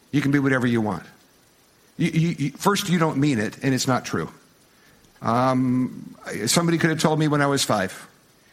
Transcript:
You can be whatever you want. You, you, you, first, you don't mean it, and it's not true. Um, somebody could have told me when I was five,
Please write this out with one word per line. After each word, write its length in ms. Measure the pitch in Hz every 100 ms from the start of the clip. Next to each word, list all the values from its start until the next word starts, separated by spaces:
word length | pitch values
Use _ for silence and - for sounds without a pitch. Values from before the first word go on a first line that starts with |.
| _
You 100 | 143
can 120 | 139
be 60 | 143
whatever 280 | 139 131 120
you 140 | 117
want. 240 | 107 85 - - _ _ _ _ _ _ _ -
You, 120 | 170
you, 180 | 165 165 156
you, 140 | 147
first, 360 | - 196 202 -
you 100 | 175
don't 200 | 160 135
mean 200 | 147 117
it, 200 | 107 -
and 100 | 135
it's 140 | 127 -
not 180 | 123
true. 240 | - 92 80 - _ _ _ _ _ _ _ -
Um, 920 | 123 120 131 127 127 127 127 - - - - - 113
somebody 320 | 175 170 165
could 120 | 165
have 100 | 156
told 180 | 165 151
me 80 | 156
when 140 | 147
I 60 | 143
was 180 | 135
five, 440 | - 107 92 - - _ _ _ _